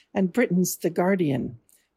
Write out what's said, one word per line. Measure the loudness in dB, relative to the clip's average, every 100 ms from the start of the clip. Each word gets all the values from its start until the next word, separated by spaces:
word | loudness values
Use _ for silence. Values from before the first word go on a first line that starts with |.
| _
and | -2 0
Britain's | 0 2 2 0 -2
The | -4
Guardian, | 0 0 2 0 0 -4 -10 _ _ _